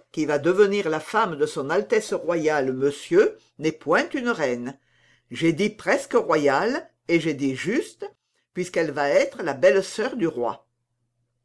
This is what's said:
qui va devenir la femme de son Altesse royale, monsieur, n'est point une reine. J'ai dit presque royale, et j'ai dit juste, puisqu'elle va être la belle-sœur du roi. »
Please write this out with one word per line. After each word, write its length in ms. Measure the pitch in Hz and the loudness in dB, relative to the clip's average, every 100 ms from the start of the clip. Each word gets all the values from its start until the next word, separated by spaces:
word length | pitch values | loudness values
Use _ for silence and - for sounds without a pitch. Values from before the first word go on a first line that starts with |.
| _ | _
qui 140 | - 147 | -4 0
va 140 | 147 | 0
devenir 500 | 156 185 202 202 170 | 2 4 4 2 -2
la 100 | 156 | -2
femme 360 | - 220 214 147 | -2 0 0 0
de 100 | 151 | -2
son 240 | 160 135 | -2 -2
Altesse 440 | 180 208 220 - | -2 2 0 0
royale, 600 | 185 151 170 151 151 131 | -4 -2 0 2 2 0
monsieur, 640 | 131 139 143 - 170 339 - _ - | 2 0 -2 2 4 4 2 _ -4
n'est 120 | 156 | -4
point 380 | 156 143 196 349 | -4 0 0 0
une 160 | 294 240 | -4 -2
reine. 480 | 196 135 123 120 - _ _ _ _ - | -2 -2 -2 -6 -12 _ _ _ _ -16
J'ai 240 | 123 165 | -2 0
dit 160 | 156 208 | 0 -2
presque 440 | 214 175 269 - | -2 -2 -2 0
royale, 760 | 247 - 160 143 139 208 302 - _ - | 0 2 2 2 2 0 -4 -8 _ 0
et 120 | 170 | 0
j'ai 140 | 160 | 0
dit 220 | 139 139 131 | -2 -2 -4
juste, 540 | 170 269 - - 403 _ _ _ _ | -4 -4 -4 -10 -16 _ _ _ _
puisqu'elle 380 | 185 180 180 156 | -8 -4 -2 -2
va 180 | 139 143 | -2 2
être 340 | 180 277 - | 2 2 -4
la 100 | 170 | -6
belle-sœur 600 | 135 180 196 - - 247 254 | 2 4 4 0 -4 -4 -2
du 100 | 165 | -4
roi. » 420 | 123 117 92 _ _ _ _ _ _ _ _ | -2 -4 -6 _ _ _ _ _ _ _ _